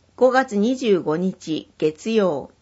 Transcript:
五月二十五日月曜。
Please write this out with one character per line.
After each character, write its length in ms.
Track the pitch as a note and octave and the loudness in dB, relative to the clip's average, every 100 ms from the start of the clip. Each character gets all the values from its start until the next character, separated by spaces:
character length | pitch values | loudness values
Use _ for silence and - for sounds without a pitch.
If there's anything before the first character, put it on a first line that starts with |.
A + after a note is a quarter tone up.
| _ - | _ 0
五 120 | B3+ | 2
月 260 | B3+ B3+ G3+ | 2 0 0
二 180 | A3 | 0
十 240 | B3+ A#3+ F3+ | 0 2 2
五 160 | D3+ | 0
日 560 | D#3+ F#3 - D#3+ D3+ - - | -2 -4 -6 -8 -8 -8 -4
月 320 | D#3 D#3 A3 | -2 -2 -2
曜。 420 | A3 F#3 C#3+ - _ | 0 0 -2 -8 _